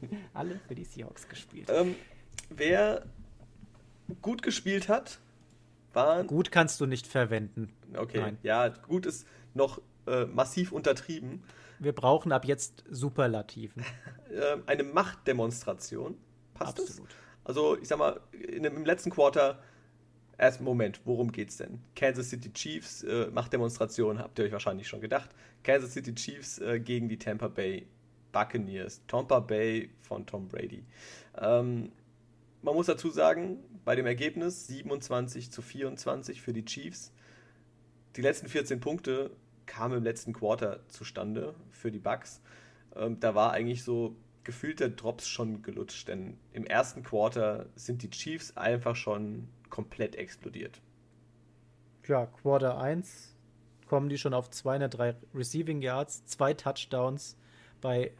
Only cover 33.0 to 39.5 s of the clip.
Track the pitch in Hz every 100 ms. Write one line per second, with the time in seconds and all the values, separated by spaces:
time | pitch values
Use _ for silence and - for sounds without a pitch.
33 | 165 156 160 165 180 226 - 208 - 127
34 | 120 123 151 160 170 180 - 135 143 139
35 | - 123 123 123 - - 120 135 135 -
36 | - 135 127 - - 113 110 135 160 180
37 | - _ - - - _ _ _ _ _
38 | _ - 135 135 123 143 135 127 147 170
39 | 135 131 139 - _